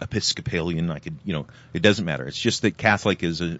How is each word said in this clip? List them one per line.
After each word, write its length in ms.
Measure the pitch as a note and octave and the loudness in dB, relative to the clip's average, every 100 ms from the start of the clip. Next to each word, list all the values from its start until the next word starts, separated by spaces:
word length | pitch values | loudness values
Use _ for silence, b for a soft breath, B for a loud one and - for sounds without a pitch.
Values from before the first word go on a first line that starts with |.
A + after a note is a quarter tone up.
Episcopalian, 880 | - G#2+ - - - F2 E2 E2 E2+ | -6 -4 -2 -4 -2 -2 0 0 -2
I 80 | D2 | -4
could, 180 | F2 D2+ | -10 -10
you 80 | - | -4
know, 140 | D#2 C#2 B B | -4 -6 B B
it 80 | F2+ | 4
doesn't 240 | G#2 G2+ | 4 4
matter. 220 | E2 C2+ C2 | 0 -4 -6
It's 120 | - | -2
just 220 | A#2 - | 0 2
that 140 | A2 - | 0 2
Catholic 460 | G#2+ G#2 G#2+ F#2 | 2 4 2 2
is 180 | E2+ D#2+ | 0 -2
a, 60 | F2 E2 | -4 -4